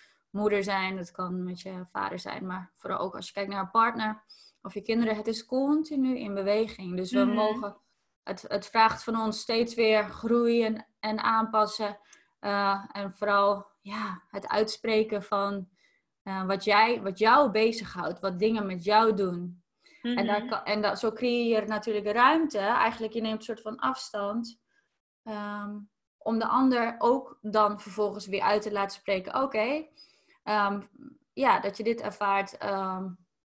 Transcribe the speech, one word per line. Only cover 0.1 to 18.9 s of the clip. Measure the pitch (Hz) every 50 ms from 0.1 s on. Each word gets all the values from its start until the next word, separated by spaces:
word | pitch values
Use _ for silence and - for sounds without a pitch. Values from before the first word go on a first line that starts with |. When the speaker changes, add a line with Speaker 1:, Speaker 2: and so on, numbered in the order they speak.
| _ _ _ _
Speaker 1:
moeder | - 202 208 208 202 202 196
zijn, | 208 196 190 190 190 190
dat | 190 175 -
kan | - - 185 180 180 180 180
met | 180 180 180
je | 185 190 185 180 185 - -
vader | 196 196 - - 180
zijn, | - 196 - - 185
maar | 185 180 190 180 - _
vooral | _ - 190 190 -
ook | - 190 -
als | - -
je | - -
kijkt | 202 202 196
naar | 202 196
een | 190 185
partner | - 226 226 240 233 226 220 214 214 220 _ _ - _ _ _ _ _ -
of | 190 -
je | 208 196
kinderen. | - 226 233 233 220 214
Het | 214 214
is | 226 220 226 -
continu | - 254 262 269 285 302 311 311 311 302 277 262 254 254 247
in | 240 202 196
beweging. | 196 190 196 208 220 226 220 - - 190 180 180
Dus | 180 185 180 247
we | 254 254
Speaker 2:
Mhm. | 247 240
Speaker 1:
mogen, | 226 214 214 214 226 220 202 208 - _ _ _ _ _ _ _ _ -
het, | - - 180 - -
het | - 202 190
vraagt | - - 226 220 220 - - -
van | - 226 226
ons | 220 214 214 -
steeds | - - 226 226 240 233 233
weer | 233 233 220 220 214 208
groeien | 196 - - - 226 233 240 240 233 233 233 226 220 220 220 - _ _ _
en | - 214 220 214
aanpassen. | - 226 226 226 226 220 220 214 214 208 - - 220 208 214 - _ _ - _ _ _ _ _
Eh, | - 202 202 202 202 - 98 98 196 - -
en | 202 202 196 185
vooral, | - 208 208 202 202 202 202 202 196 196 - _ _
ja, | - 196 202 220 214 202 185 - _ _
het | - 196 - -
uitspreken | - 208 220 220 - - - 226 220 214 220 220 220 202 185
van, | - 214 196 202 202 202 196 185 - _ _ _ _ _ _ _ _ _ _ -
eh, | 196 190 190 190
wat | 185 196 190 -
jij, | 208 202 208 220 233 240 220 202
wat | 196 185 -
jou | 214 220 240 294 294 240
bezighoudt, | 190 214 220 226 226 226 202 - - 180 165 156 180 -
wat | - 196 180 175
dingen | 214 220 226 220 202
met | 190 185 180 165
jou | 196